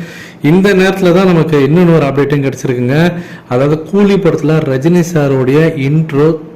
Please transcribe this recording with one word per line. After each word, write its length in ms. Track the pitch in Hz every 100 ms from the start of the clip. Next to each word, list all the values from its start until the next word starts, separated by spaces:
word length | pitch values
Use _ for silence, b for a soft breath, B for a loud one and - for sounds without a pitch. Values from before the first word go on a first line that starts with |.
| B B B B
இந்த 320 | 143 180 202
நேரத்துல 380 | 185 190 190 180
தான் 140 | 170 190
நமக்கு 440 | 170 156 147 135
இன்னொன்னு 220 | 170 175
ஒரு 120 | 160 139
அப்டேட்டும் 380 | 135 139 143
கிடைச்சிருக்குங்க. 680 | 135 127 143 123 123 147 175 165 B B B
அதாவது, 340 | 127 143 156
கூலி 320 | - 196 202
படத்துல 440 | 196 160 135 147 156
ரஜினி 460 | 135 131 160 175 165
சாருடைய 580 | 156 143 135 127 143 160 135
இன்ட்ரோ 600 | 135 156 160 139 156 160 -